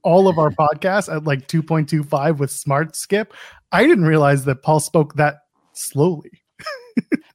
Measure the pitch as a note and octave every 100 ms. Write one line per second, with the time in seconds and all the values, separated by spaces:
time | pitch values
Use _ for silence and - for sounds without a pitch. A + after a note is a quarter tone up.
0 | F#3 F3 F#3+ E3 D3+ - D3+ D3 F#3+ G3+
1 | F#3 D#3+ D#3 C3+ C3 E3 D#3 D#3+ D3 D#3
2 | C#3+ D3 D3 D3 C#3 - - C#3 D#3 -
3 | - G3+ G#3+ - - - _ F3 C4 D4
4 | D#3+ D#3 C#3+ C#3 C3 C3 - D#3 - F3
5 | D3+ D3 D3 D3 _ _ _ - - C3+
6 | E3 D#3 - _ _ _ - C#5 A#4+ A4
7 | - - -